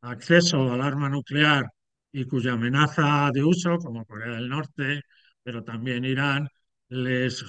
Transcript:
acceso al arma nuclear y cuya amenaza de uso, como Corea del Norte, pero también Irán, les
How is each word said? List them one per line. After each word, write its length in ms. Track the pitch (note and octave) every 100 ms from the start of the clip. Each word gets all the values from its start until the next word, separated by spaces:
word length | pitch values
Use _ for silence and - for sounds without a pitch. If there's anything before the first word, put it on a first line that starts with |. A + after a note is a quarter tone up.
acceso 720 | A#2+ A#2+ - E3+ E3+ D#3 C3
al 100 | B2
arma 280 | C#3 C#3 C#3+
nuclear 560 | C#3 - C#3+ D3+ C#3+ C3 - _ _ _
y 140 | C#3 B2+
cuya 280 | C3+ B2
amenaza 800 | A#2+ A#2 C#3 D3+ - D3 D3 C#3+
de 100 | C3
uso, 340 | D3+ F3 F3 E3+
como 280 | D#3+ A2+ A2
Corea 300 | G#2+ A#2 A2+
del 140 | B2
Norte, 520 | C#3+ C3+ - C3+ C#3+ - _ _ _
pero 200 | - A#2
también 420 | G#2+ A2+ B2 A#2+ C3
Irán, 420 | C3 C#3+ C#3 D3 _ _ _ -
les 540 | B2+ B2+ B2+ B2+ -